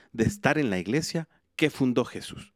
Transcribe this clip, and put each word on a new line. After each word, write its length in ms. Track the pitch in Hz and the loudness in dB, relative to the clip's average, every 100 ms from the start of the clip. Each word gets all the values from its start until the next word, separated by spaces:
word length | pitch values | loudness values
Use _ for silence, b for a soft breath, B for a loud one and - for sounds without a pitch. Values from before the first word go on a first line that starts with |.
| b | b
de 120 | 113 | -2
estar 340 | 107 104 139 151 | -2 2 0 2
en 100 | 131 | 0
la 100 | 92 | 0
iglesia 500 | 87 143 160 165 160 _ _ - | 0 -2 -2 -6 -8 _ _ -2
que 140 | 151 | -2
fundó 340 | - 131 123 | 2 2 4
Jesús. 480 | 117 - - - - | 2 -4 -12 -16 -18